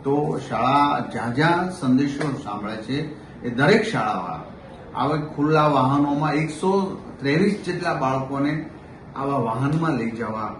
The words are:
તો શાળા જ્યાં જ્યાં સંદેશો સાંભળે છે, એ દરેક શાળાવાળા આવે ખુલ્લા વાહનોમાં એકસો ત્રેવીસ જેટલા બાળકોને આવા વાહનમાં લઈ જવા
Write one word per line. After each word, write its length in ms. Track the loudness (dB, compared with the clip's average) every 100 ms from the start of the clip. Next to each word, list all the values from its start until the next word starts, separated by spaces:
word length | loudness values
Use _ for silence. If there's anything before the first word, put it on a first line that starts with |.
તો 360 | 2 0 0 -4 -4
શાળા 500 | 0 2 4 4 2
જ્યાં 360 | -2 -4 -4 2
જ્યાં 360 | 4 4 0
સંદેશો 640 | -2 2 4 4 0 -4 -4
સાંભળે 340 | -6 -8 -6 -8
છે, 200 | -4 -4 -4 -8 -16 -10
એ 80 | -6
દરેક 340 | 2 6 6
શાળાવાળા 600 | 4 0 0 -2 -4 -8 -10 -16 -18 -18 -12 -4
આવે 400 | 0 0 -2 -2
ખુલ્લા 320 | 2 4 6
વાહનોમાં 680 | 4 4 4 4 2 2
એકસો 480 | 0 -2 0 2 2 0 -4 -12 -6
ત્રેવીસ 440 | 0 4 4 2
જેટલા 300 | -4 -4 -2
બાળકોને 760 | 0 0 0 -2 0 0 0 -6 -12 -18 -18 -14 -6
આવા 220 | -2 0
વાહનમાં 540 | 0 0 0 0 0
લઈ 200 | 0 -2
જવા 440 | -4 -6 -4 -6